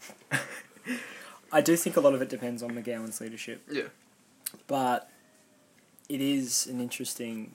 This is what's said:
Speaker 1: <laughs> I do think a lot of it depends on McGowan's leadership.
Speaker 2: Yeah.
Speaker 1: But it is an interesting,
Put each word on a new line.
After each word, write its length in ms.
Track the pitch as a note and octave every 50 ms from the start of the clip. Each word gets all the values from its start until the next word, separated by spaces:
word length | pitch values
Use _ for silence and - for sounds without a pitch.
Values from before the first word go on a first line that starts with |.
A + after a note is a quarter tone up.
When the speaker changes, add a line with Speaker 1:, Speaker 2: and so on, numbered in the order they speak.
| - - - - - -
Speaker 1:
<laughs> 1200 | - - - - - - - - - - - - B3 A#3+ - - - - - - - - - -
I 80 | - D3+
do 160 | D3+ E3 E3+
think 200 | E3 - F3+ -
a 40 | F3
lot 140 | C#3+ C#3 C3+
of 80 | B2+
it 60 | C3 -
depends 340 | C3 A2+ B2 B2 A#2+ A2+
on 80 | A#2+ A#2+
McGowan's 500 | A#2 A#2+ A2 A#2+ A#2 A2+ A2+ A2 G#2+ -
leadership. 420 | A2+ A2+ A2+ G#2+ - A#2 A#2 - - -
Speaker 2:
Yeah. 140 | D3 C3+ - - - - _ _ _ _ _ _ _ _ - - - - -
Speaker 1:
But 420 | - C#3 C3+ C3 B2 B2 - - - - - - _ _ - - _ _ _ _ _ _ _ _ _ _ - - -
it 120 | C#3+ C3+
is 460 | C3+ C#3 C#3+ C#3 C3 A#2+ A#2+ - -
an 140 | B2+ B2+ B2
interesting, 720 | B2 B2 - - B2+ - - - B2 A#2 A2+ A2 A2 - -